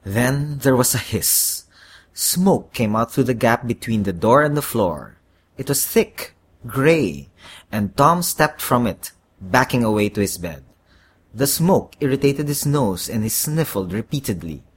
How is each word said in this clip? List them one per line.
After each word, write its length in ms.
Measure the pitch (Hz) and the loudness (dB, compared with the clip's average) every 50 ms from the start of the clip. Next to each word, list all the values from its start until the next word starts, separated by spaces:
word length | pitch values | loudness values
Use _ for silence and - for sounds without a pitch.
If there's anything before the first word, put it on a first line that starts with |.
| _ | _
Then 560 | 98 95 117 123 127 139 143 147 151 147 135 - | -4 -2 0 0 0 0 -2 -4 -4 -6 0 2
there 120 | 139 131 | 4 4
was 200 | 123 127 - - | 4 2 2 0
a 40 | 120 | -4
hiss. 640 | - - - 95 - - - - - - - - - _ _ - - - - - _ _ _ | -4 -4 -6 -4 -2 0 0 0 0 -2 -4 -8 -12 _ _ -20 -20 -20 -20 -20 _ _ _
Smoke 580 | - - - - 175 185 196 160 110 - _ - | -6 -4 -2 0 2 4 4 2 2 -2 _ -4
came 220 | - 117 104 107 | -2 0 0 2
out 160 | 110 117 - | 0 -2 0
through 140 | - - 127 | 0 0 0
the 60 | 127 123 | 2 2
gap 340 | 110 123 117 117 - - | 2 2 2 2 2 0
between 360 | 117 110 - - - 113 107 98 | -6 -6 -6 -4 -2 -2 0 0
the 100 | 98 87 | -2 -2
door 280 | 85 90 110 120 143 151 | 0 2 4 6 6 4
and 120 | 151 147 | 2 0
the 60 | 147 | -2
floor. 560 | - - - 117 101 87 78 71 57 50 - _ _ _ _ _ _ _ _ | -4 -2 0 0 0 0 -2 -4 -10 -16 -20 _ _ _ _ _ _ _ _
It 100 | - 135 | -10 -4
was 180 | - 139 139 - | -4 -2 -2 -2
thick, 480 | - - 226 - - _ - - - _ _ _ _ _ _ - | 0 0 0 0 0 _ -14 -16 -16 _ _ _ _ _ _ -16
gray, 640 | 120 - 135 135 156 165 160 127 90 71 71 71 - _ _ - - - - - _ | -6 -2 2 4 4 4 4 2 -2 -4 -8 -14 -18 _ _ -20 -20 -20 -20 -14 _
and 240 | - 107 104 95 - | -2 -2 -2 -2 2
Tom 260 | - 139 156 170 180 170 | 4 4 4 4 2 -2
stepped 380 | - - - 156 147 - - | -4 0 0 0 0 0 -8
from 260 | - - 135 123 120 | -2 0 2 2 2
it, 240 | 104 82 - - - _ _ _ _ _ _ | 0 -4 -6 -14 -18 _ _ _ _ _ _
backing 420 | 95 92 90 127 127 - - 123 117 | -6 0 2 2 2 2 0 0 2
away 240 | 110 107 107 104 104 | 2 2 2 2 0
to 120 | 101 107 | 0 -2
his 160 | 101 95 - | -2 -2 -4
bed. 260 | 92 85 85 76 69 67 _ _ _ _ _ _ _ _ _ _ _ _ _ - | -8 -8 -10 -10 -12 -18 _ _ _ _ _ _ _ _ _ _ _ _ _ -4
The 100 | 110 139 | -2 0
smoke 500 | 139 - - 160 185 185 120 - - - _ | 0 0 0 2 4 4 2 0 -4 -8 _
irritated 480 | 147 131 135 139 - 139 139 147 147 | -2 0 0 2 2 0 0 0 -4
his 180 | 147 147 - - | -4 -4 -2 -2
nose 440 | 147 143 147 127 101 92 85 - - | 0 0 2 2 0 -2 -4 -8 -4
and 140 | - 110 107 | -4 -2 -2
he 60 | 110 | -2
sniffled 640 | - - - 156 151 165 156 - - 101 95 87 | -2 -4 -4 -2 -2 -2 -2 -2 -2 -4 -4 -4
repeatedly. 720 | 92 107 113 _ - 143 - - 101 82 82 82 76 65 - _ _ | -4 -6 -6 _ -6 -6 -4 -4 -6 -6 -6 -10 -12 -12 -16 _ _